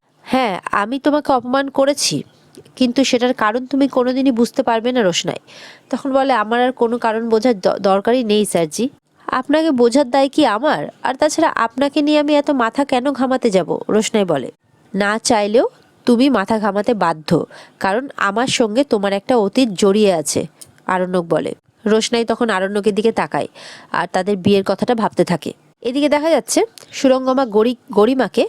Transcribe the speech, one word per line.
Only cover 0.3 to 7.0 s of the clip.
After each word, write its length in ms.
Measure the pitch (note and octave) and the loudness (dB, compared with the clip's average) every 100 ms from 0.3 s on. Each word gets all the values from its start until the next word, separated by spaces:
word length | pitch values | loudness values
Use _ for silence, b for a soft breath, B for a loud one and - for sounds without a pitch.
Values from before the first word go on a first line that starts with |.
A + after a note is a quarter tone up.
| C4 A#3+ F3+ - | -2 -2 -4 -4
আমি 240 | G3+ G#3 C4 | -4 -2 -2
তোমাকে 320 | D4 D4 C#4+ | 0 0 0
অপমান 360 | C4 B3 C4+ C#4 | -2 0 -2 -2
করেছি, 480 | - C4+ C#4+ - D3 - _ _ - - - | 0 0 0 -4 -4 -8 _ _ -20 -14 -2
কিন্তু 240 | B3+ A#3+ | 0 2
সেটার 300 | B3+ B3 B3 | 0 0 0
কারণ 280 | B3+ G#3+ A#3 B3+ | 0 -2 -2 -4
তুমি 200 | C4+ C4+ | -2 0
কোনোদিনই 460 | C4 B3 C4 C4+ A3+ | 0 0 0 0 2
বুঝতে 220 | A#3 - | 0 0
পারবে 260 | B3 A3+ A#3 | 0 0 0
না 80 | B3+ | 0
রোশনাই।" 380 | F#3+ E3 F3 - _ B B B - | 0 0 -2 -4 _ B B B -10
তখন 180 | B3+ C#4 | -8 -2
বলে, 200 | C4+ C4+ | 0 2
"আমার 280 | A#3+ G#3+ A#3 B3 | 0 0 0 0
আর 60 | |
কোনো 240 | - A#3 | 0 -2
কারণ 240 | A#3+ | 0